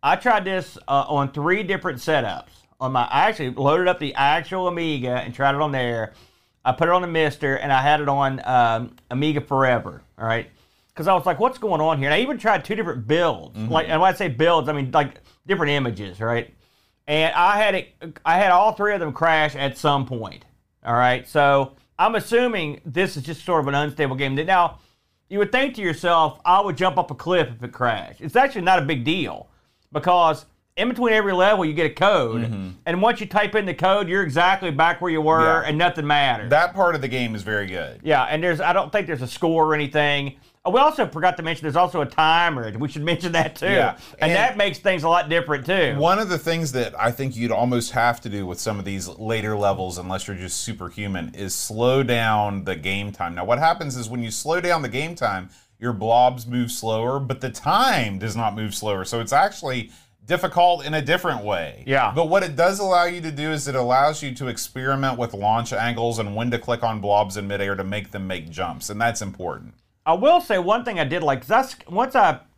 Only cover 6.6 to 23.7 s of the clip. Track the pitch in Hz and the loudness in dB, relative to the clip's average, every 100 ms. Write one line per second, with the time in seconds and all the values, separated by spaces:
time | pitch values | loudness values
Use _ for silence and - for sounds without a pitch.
6.6 | 127 123 170 180 180 160 156 139 143 135 | -4 0 2 2 2 0 0 0 -2 -2
7.6 | 143 135 139 151 147 139 139 131 - 127 | 0 2 4 2 2 0 0 -2 0 4
8.6 | 117 113 120 - _ 123 151 147 139 135 | 4 2 -4 -14 _ -2 0 -2 0 2
9.6 | 131 123 90 - _ - 113 113 - _ | 2 2 -2 -14 _ -8 -4 -2 -4 _
10.6 | _ _ _ - 165 185 185 160 233 262 | _ _ _ -6 2 2 2 2 0 0
11.6 | 214 165 156 151 135 160 254 254 214 196 | -2 2 2 2 2 0 0 -2 0 0
12.6 | - 208 180 127 110 156 170 107 80 104 | 0 -4 -4 -6 0 2 2 -2 -10 -8
13.6 | 110 160 - 156 185 180 185 120 160 170 | -2 0 0 4 4 2 -4 2 4 4
14.6 | 143 147 135 156 139 - _ _ - 170 | 2 -4 0 0 0 -6 _ _ -4 0
15.6 | 151 147 127 98 101 92 113 117 - _ | 2 0 0 -4 -10 -6 -2 -2 -4 _
16.6 | _ _ _ _ - 151 160 170 175 208 | _ _ _ _ -2 0 2 4 4 4
17.6 | 214 190 - _ 165 151 - 170 196 180 | 2 0 -4 _ -18 -8 0 2 6 6
18.6 | 214 214 208 202 165 - 165 160 151 147 | 6 2 -2 0 -4 0 2 4 2 0
19.6 | 139 - 151 143 127 123 104 - _ _ | -6 -2 0 0 0 -6 -10 -14 _ _
20.6 | _ _ - 117 123 127 123 151 143 139 | _ _ -2 2 4 2 -2 2 4 4
21.6 | 135 _ _ - 190 226 - 233 247 214 | 2 _ _ 0 0 0 0 2 2 -2
22.6 | 156 143 175 135 185 - 135 156 - 170 | -6 -8 -8 -2 -2 -2 -10 -10 0 0
23.6 | 139 | 2